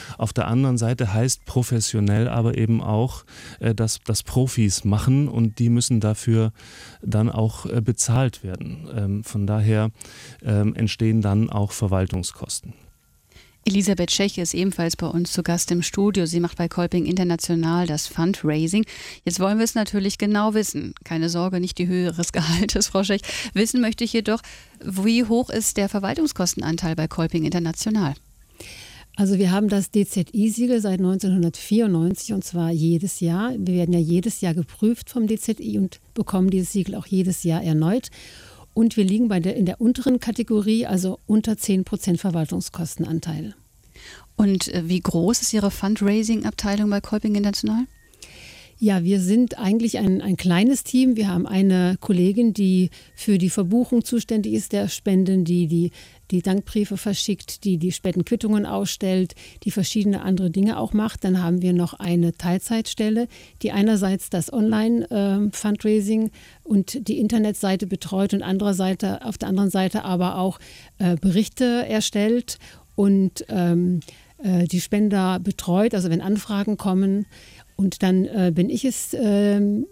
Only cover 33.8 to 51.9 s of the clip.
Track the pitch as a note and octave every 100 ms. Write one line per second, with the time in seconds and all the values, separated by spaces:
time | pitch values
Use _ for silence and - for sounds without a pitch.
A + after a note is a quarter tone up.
33.8 | F3 F3 D#3+ F3 A3 - F3+ E3 D#3 -
34.8 | G#3+ A#3 - B3+ G#3+ A3 - A3 A3+ G#3
35.8 | F#3 - _ - - F#3+ F#3 F#3+ F3 G3+
36.8 | F3+ - - F#3+ F#3 F3+ F3 D#3+ E3+ D#3
37.8 | D#3+ A#3+ - - - - - - - -
38.8 | A3+ A3 F#3+ G#3 A#3+ F#3 F3 - F#3 -
39.8 | A#3 B3+ C4 B3 - A#3 A3+ G#3+ G#3 A3+
40.8 | A#3+ F#3 F#3 - - G#3+ A3 G#3 - F#3+
41.8 | F#3 - - E3+ G3 E3+ D#3 F3+ - -
42.8 | D#3+ - D#3+ E3 E3 D#3 G#3 - _ _
43.8 | _ - - - - - G3+ F#3+ - F3+
44.8 | E3 F3+ - E3+ E3+ A#3+ - G#3+ G3+ -
45.8 | G3 G#3+ G3+ G#3+ A3 A3+ G#3+ - G#3 G#3
46.8 | G#3 G3+ - G#3+ A3 G3+ G3+ G3+ G#3+ A3
47.8 | B3+ - _ _ - - - - - -
48.8 | G#3+ F#3+ E3+ G3 F3+ A3 B3 - F#3+ A3
49.8 | A3+ - G3 F#3+ G3+ F3+ F#3 E3+ A#3 C4+
50.8 | - B3+ C4 A3+ G3+ F3 - F#3+ G3 F#3
51.8 | F3+